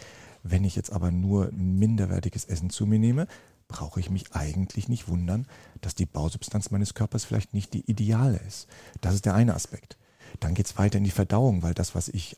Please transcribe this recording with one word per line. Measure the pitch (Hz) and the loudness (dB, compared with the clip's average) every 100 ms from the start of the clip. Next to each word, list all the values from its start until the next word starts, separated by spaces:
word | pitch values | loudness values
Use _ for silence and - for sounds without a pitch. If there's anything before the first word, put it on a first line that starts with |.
| - - - - | -20 -20 -20 -14
Wenn | 85 92 | 0 2
ich | 98 98 | 2 0
jetzt | - | -2
aber | 95 87 | -2 0
nur | 87 95 101 95 | 2 2 2 0
minderwertiges | 98 92 95 110 110 92 92 90 - | 0 0 4 4 4 0 0 -2 -6
Essen | - 82 90 | -6 -4 -4
zu | - 98 | -2 2
mir | 107 | 4
nehme, | 113 127 110 - - _ - | 4 2 -2 -8 -20 _ -16
brauche | - 73 - | -10 -6 -4
ich | 87 | -2
mich | 95 - | -4 -4
eigentlich | - 76 87 92 - 120 | -4 -2 -2 -2 -4 -4
nicht | 120 - | -4 -2
wundern, | 87 87 107 131 - - - | -2 0 -2 -4 -12 -20 -12
dass | - - | -6 -2
die | 85 | -2
Bausubstanz | - 78 - - 104 - | -2 -2 -4 -4 -4 -2
meines | 101 101 | -2 -2
Körpers | - 107 117 | -2 -2 -2
vielleicht | - 107 - | -2 -2 -2
nicht | 101 - | -4 -4
die | - - | -4 -2
ideale | 107 104 110 135 98 98 | 0 2 4 2 0 -4
ist. | - - - - - | -14 -18 -20 -18 -4
Das | 90 | 0
ist | 98 | 0
der | 104 | 4
eine | 98 117 | 4 4
Aspekt. | 87 - - - - _ _ - - | 2 -4 -12 -18 -20 _ _ -20 -6
Dann | 80 | 0
geht's | 90 - - | 0 0 2
weiter | 101 101 | 2 4
in | |
die | 98 | 2
Verdauung, | - 92 104 131 90 | 2 2 4 4 4
weil | 85 | 2
das, | 85 87 | 0 -2
was | - - | -4 -4
ich | 95 - | -6 -8